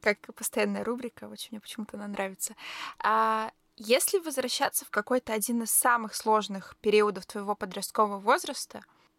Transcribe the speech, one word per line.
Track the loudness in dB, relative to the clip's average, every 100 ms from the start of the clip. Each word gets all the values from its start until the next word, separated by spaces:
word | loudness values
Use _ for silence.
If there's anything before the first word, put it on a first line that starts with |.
как | 0 0 -4 -10
постоянная | -4 0 0 0
рубрика, | -4 -4 -8 -12 -16
очень | -14 -12
мне | -12
почему-то | -12 -10 -10 -8
она | -8
нравится. | -4 -6 -4 -8 -8 -14 -10 -12 -2
А | 2 4 4 2 -2 -10 _ -16
если | 2 2 4 0
возвращаться | 0 -4 -2 0 0 -2 -2
в |
какой-то | -4 0 -2 0
один | -4 0 -2
из | 0
самых | 2 4 2 0 -4
сложных | 2 2 2 -8 -10 -4
периодов | 4 6 4 0 -10
твоего | -10 -6 -4
подросткового | -4 -8 -6 2 2 2
возраста, | 2 2 0 -8 -10 -14 -18 _ _